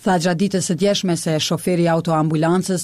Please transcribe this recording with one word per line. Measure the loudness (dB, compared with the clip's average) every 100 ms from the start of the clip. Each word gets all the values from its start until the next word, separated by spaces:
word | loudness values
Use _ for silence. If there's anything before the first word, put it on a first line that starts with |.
tha | 0 0
gjatë | 0 0
ditës | 0 -2 -2
së | 0
djeshme | 0 0 -2 -2
se | -2 -2
shoferi | -2 -2 -2 0 2
i |
autoambulancës | 2 0 0 0 2 2 2 0 -4